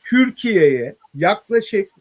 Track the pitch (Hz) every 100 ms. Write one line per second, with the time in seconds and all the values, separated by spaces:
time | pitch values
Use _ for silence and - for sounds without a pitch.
0 | - 247 254 - 240 196 151 127 123 -
1 | _ 139 170 208 _ 233 226 214 196 _